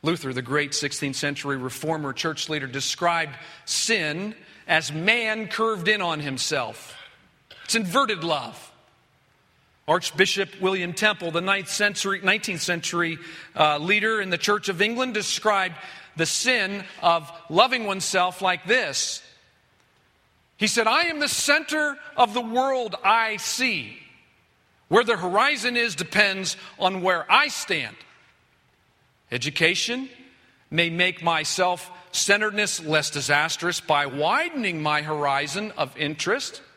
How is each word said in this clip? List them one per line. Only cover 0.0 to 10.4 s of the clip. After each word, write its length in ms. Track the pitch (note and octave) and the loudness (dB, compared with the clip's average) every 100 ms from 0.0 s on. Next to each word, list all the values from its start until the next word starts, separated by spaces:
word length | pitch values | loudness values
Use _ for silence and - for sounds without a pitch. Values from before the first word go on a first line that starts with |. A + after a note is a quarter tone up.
Luther, 320 | D3+ F3 C3+ | -2 -2 -4
the 80 | B2+ | -6
great 320 | A#2+ D3 D3 | -2 0 0
sixteenth 420 | D3 C#3+ - C#3+ C3 | -2 -4 -4 -4 -2
century 400 | D3 C#3+ C#3+ C3+ | -4 -4 -4 -4
reformer 560 | B2+ B2 D#3 D#3+ C#3+ | -4 -6 -4 -2 -4
church 380 | B2 E3 D3+ - | -4 -4 -4 -4
leader, 160 | D3+ C3 | -4 -4
described 680 | C3 C3+ - F3 E3+ D#3 C3+ - - | -6 -4 0 0 0 -2 -8 -18 -18
sin 720 | - - - A3+ D#3 D3+ G3+ G#3+ - - - | -6 -2 0 0 0 -4 -6 -10 -20 -20 0
as 240 | D#3+ D3+ | 0 2
man 560 | D3+ F3+ A#3 A3+ A3 G#3+ | -2 2 2 0 -4 -4
curved 400 | - A3+ G#3+ E3+ | -2 0 0 0
in 140 | G#3+ | 2
on 180 | F3+ D#3 | 0 -2
himself. 720 | D3 C3 - D3 A#2+ - - - - _ _ _ _ - | -4 -4 -2 -2 -4 -8 -16 -20 -20 _ _ _ _ -20
It's 100 | - | -4
inverted 480 | A3+ F#3+ A#3 C4 G3 | -2 0 0 0 0
love. 480 | E3+ D3 A#2 - - _ _ _ _ _ _ _ _ _ _ _ - | -2 -2 -4 -14 -20 _ _ _ _ _ _ _ _ _ _ _ 0
Archbishop 720 | F3 - D3 F#3+ G3 | 2 2 2 2 2